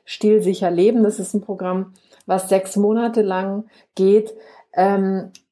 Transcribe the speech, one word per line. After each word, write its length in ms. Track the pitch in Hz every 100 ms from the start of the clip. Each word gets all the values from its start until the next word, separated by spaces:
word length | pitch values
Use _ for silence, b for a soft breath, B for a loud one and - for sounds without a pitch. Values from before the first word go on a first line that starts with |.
Stilsicher 640 | b - 208 214 180 190 185
Leben. 320 | 175 196 233
Das 160 | 208 214
ist 160 | 185
ein 60 | 208
Programm, 540 | 202 190 185 185 190 b b b b
was 220 | 190 -
sechs 280 | 196 190 202
Monate 460 | 202 220 233 233
lang 420 | 202 185 196 196 220 b b -
geht, 380 | 190 208 214 - B B B
ähm, 580 | - 190 202 190 190 - - _